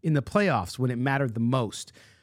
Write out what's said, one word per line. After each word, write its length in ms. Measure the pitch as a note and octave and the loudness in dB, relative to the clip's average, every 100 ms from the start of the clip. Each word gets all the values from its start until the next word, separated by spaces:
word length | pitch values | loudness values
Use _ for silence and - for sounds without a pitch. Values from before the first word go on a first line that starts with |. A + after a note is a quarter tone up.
in 100 | E3 | 0
the 100 | D3 | 0
playoffs 560 | - G#3 G3 A#2+ F2 - | 2 2 2 2 -2 -2
when 120 | B2+ | -2
it 80 | A#2+ | 0
mattered 340 | C3+ C#3 C3+ | 0 0 0
the 80 | A2 | 0
most. 520 | A#2 C3 G#2+ - - - - _ | 0 0 -2 -6 -16 -20 -20 _